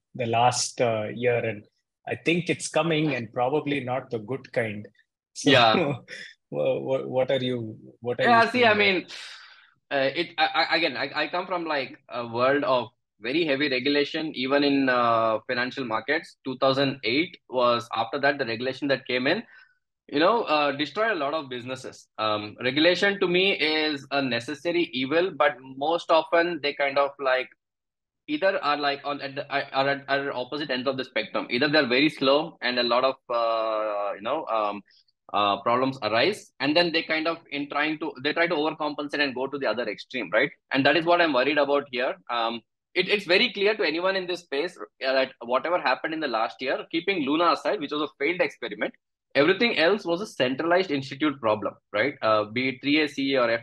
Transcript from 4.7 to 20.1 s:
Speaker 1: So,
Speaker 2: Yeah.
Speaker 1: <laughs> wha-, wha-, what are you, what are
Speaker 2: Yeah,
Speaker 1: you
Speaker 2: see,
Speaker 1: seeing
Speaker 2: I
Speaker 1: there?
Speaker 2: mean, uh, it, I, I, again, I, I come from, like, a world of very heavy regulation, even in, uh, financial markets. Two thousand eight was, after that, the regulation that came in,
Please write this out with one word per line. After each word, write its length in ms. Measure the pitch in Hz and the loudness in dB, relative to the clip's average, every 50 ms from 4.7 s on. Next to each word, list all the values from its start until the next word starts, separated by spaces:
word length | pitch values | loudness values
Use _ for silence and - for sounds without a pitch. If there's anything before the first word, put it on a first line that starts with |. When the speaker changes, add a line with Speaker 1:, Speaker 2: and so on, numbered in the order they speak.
| 104 104 104 - _ _ _ _ _ _ _ _ - | -4 -8 -12 -16 _ _ _ _ _ _ _ _ -8
Speaker 1:
So, 180 | - - 139 | 0 4 6
Speaker 2:
Yeah. 240 | 135 123 117 113 107 | 6 8 8 6 6
Speaker 1:
<laughs> 720 | 190 165 143 139 120 - - - - - - - _ _ - | 4 2 0 -2 -6 -8 -16 -18 -18 -18 -18 -20 _ _ -8
wha-, 300 | 147 147 139 135 127 - | -4 -2 0 0 0 0
wha-, 280 | 135 131 131 131 131 | -2 -2 -2 -2 -2
what 220 | 135 127 127 131 - | -2 0 0 0 2
are 140 | 139 131 127 | 0 0 0
you, 340 | 127 127 120 113 110 110 - - - - - | -2 -4 -4 -6 -8 -12 -14 -18 -20 -18 -10
what 200 | 117 120 - - | -6 -6 -2 0
are 40 | 262 | 4
Speaker 2:
Yeah, 180 | 240 233 226 | 6 6 6
Speaker 1:
you 60 | 226 | 6
Speaker 2:
see, 40 | 214 | 4
Speaker 1:
seeing 140 | - 247 240 | 4 4 4
Speaker 2:
I 40 | 220 | 4
Speaker 1:
there? 80 | 208 | 6
Speaker 2:
mean, 300 | 208 208 196 190 170 - - - - - - - - - - - - - _ _ _ _ - | 4 4 2 2 0 -2 -6 -14 -16 -16 -16 -18 -20 -20 -20 -20 -20 -20 _ _ _ _ -4
uh, 180 | 139 139 135 135 135 | -2 0 0 0 0
it, 140 | 165 175 - - - | -2 -6 -4 0 0
I, 260 | 156 147 143 156 165 - | 0 0 2 0 0 2
I, 40 | 160 | 2
again, 200 | 170 165 160 127 | 0 0 0 -2
I, 140 | 113 135 143 135 | -2 -6 -4 -4
I 140 | 151 156 | -4 -4
come 180 | 151 - 175 190 | -2 -4 -6 -4
from, 200 | 190 185 175 165 | -4 -4 -4 -4
like, 340 | 160 151 143 131 117 - - _ - | -2 -2 -4 -4 -6 -10 -18 _ -10
a 160 | - 123 120 | -8 -8 -8
world 380 | 117 113 117 123 131 143 147 139 | -4 -2 0 2 2 2 2 2
of 240 | - 131 123 117 110 _ _ _ _ _ _ | 2 0 0 0 -4 _ _ _ _ _ _
very 240 | 101 117 139 165 170 | -6 -2 0 0 0
heavy 240 | 156 135 135 147 147 | 0 0 0 0 0
regulation, 640 | 131 123 123 143 143 147 143 - - 160 151 156 - | 0 0 0 2 2 2 0 0 -2 -6 -6 -6 -6
even 300 | - 127 131 143 143 143 | -4 -2 0 2 4 4
in, 260 | 143 139 139 135 127 | 4 4 4 4 4
uh, 480 | 127 123 120 117 117 113 113 113 110 107 - | 4 4 4 4 4 4 4 2 0 0 -2
financial 380 | - 127 120 123 127 123 - 131 | -4 -2 -2 -2 -4 -4 -6 -6
markets. 520 | 117 110 110 110 - 147 165 165 - - _ - | -4 -4 -4 -2 -2 -2 -2 -4 -8 -20 _ -10
Two 140 | 135 127 | -8 -4
thousand 420 | 123 139 135 135 131 139 135 117 - - | 0 2 2 4 4 2 0 0 -2 -2
eight 340 | 110 123 143 170 - - - _ | -2 0 0 0 -2 -6 -18 _
was, 400 | - 123 127 123 120 117 117 104 - - | -4 0 2 4 4 4 2 -2 -4 -4
after 240 | - 120 120 - 143 | -4 -4 -2 -2 0
that, 200 | 143 139 143 139 | 2 2 2 0
the 60 | 135 | -2
regulation 420 | 113 113 110 127 131 127 - 151 | -4 -4 -4 -4 -6 -6 -4 -2
that 180 | 139 135 123 - | -2 -2 -2 -2
came 220 | - 127 127 127 | -2 -2 0 2
in, 160 | 139 170 220 233 - - - - _ _ _ _ _ _ _ _ - | 0 0 -2 -4 -12 -18 -20 -20 _ _ _ _ _ _ _ _ -4